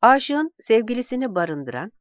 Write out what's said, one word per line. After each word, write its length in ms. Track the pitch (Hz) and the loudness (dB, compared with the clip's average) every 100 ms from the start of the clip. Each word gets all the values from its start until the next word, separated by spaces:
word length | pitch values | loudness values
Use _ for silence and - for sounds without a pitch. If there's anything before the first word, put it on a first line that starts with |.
Aşığın 480 | 240 269 262 285 320 _ | 6 4 2 -2 -2 _
sevgilisini 720 | _ 226 226 240 247 254 262 | _ 0 2 -6 -6 -4 -4
barındıran 580 | 185 170 151 135 120 180 _ | -2 -4 -4 -8 -10 -10 _